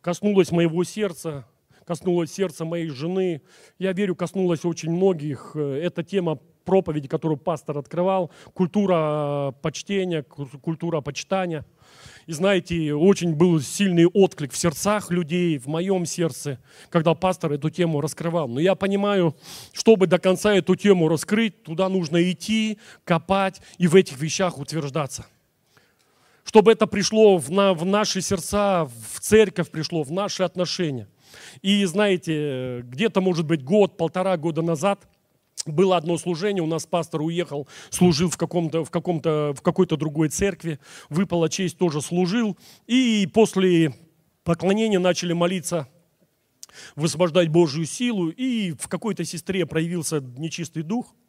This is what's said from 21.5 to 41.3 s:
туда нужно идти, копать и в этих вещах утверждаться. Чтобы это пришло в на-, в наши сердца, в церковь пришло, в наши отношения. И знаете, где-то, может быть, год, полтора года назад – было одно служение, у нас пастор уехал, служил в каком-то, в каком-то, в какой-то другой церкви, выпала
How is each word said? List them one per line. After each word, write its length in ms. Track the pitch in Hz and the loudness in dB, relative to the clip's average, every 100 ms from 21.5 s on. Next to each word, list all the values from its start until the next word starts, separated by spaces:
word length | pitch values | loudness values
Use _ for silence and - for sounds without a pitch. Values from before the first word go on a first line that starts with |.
| - | -4
туда 260 | - 160 190 | -12 -4 -2
нужно 400 | 190 160 170 180 | 0 0 0 0
идти, 500 | 180 - 220 220 208 - - | -2 -2 0 0 -4 -14 -20
копать 580 | - 170 - 196 190 - - - | -2 -2 2 0 0 -6 -20 0
и 80 | 175 | 6
в 80 | |
этих 240 | 185 - 131 | 6 6 -2
вещах 380 | 156 - 190 135 | -6 -2 -4 -4
утверждаться. 680 | 139 156 143 139 139 - - _ _ _ _ _ _ _ _ _ _ _ | -8 -8 -6 -6 -6 -8 -16 _ _ _ _ _ _ _ _ _ _ _
Чтобы 300 | - 220 202 | 4 6 8
это 160 | 220 220 | 4 2
пришло 500 | 214 180 220 214 185 | 0 0 6 6 6
в 100 | 131 | 2
на-, 260 | 185 196 | 2 2
в 100 | 175 | 2
наши 360 | 180 202 214 190 | 0 0 0 -2
сердца, 680 | - 196 - 202 202 185 151 117 110 | -4 -4 -2 -2 0 0 -2 -6 -14
в 60 | - | -12
церковь 500 | - 214 208 - 170 | 2 4 4 2 -6
пришло, 320 | 156 151 170 | -6 -6 -4
в 80 | 131 | -4
наши 320 | 175 202 - | -4 -4 -2
отношения. 640 | 180 180 175 - 170 131 101 _ _ - - - | -4 -2 -6 -2 -4 -4 -10 _ _ -20 -20 -8
И 220 | 190 202 | 0 0
знаете, 960 | 196 170 208 185 - 156 147 131 127 123 | 0 0 0 0 -2 -4 -2 -4 -6 -8
где-то, 380 | 123 127 220 196 | -10 -4 0 2
может 260 | 185 170 156 | 0 0 0
быть, 160 | 165 | -2
год, 340 | 127 208 190 _ | 2 2 2 _
полтора 400 | 165 185 190 180 | -4 -2 -2 0
года 260 | 156 156 | -2 -2
назад – 440 | 165 160 185 196 _ _ _ _ _ - | -2 0 0 -2 _ _ _ _ _ -14
было 320 | - 151 190 180 | -6 0 4 4
одно 200 | 160 170 | 0 -4
служение, 460 | - 165 202 196 | -4 -4 -2 -2
у 40 | 160 | -2
нас 200 | 160 - | -4 -2
пастор 360 | 180 160 160 | -4 -4 -4
уехал, 440 | 156 170 170 143 135 - - | -4 -4 -4 -8 -10 -16 -14
служил 400 | - 180 139 175 | 4 4 4 -2
в 60 | - | -2
каком-то, 480 | 165 175 165 160 | -4 -2 -2 -4
в 60 | 147 | -4
каком-то, 640 | 175 151 165 160 151 147 139 | -6 -4 -2 0 0 -2 -2
в 60 | |
какой-то 340 | - 165 185 151 | -2 2 0 0
другой 320 | 156 147 156 | -4 0 -2
церкви, 500 | - 196 180 165 151 - - - | 0 -2 -2 -10 -10 -14 -20 -6
выпала 400 | 151 196 | -4 0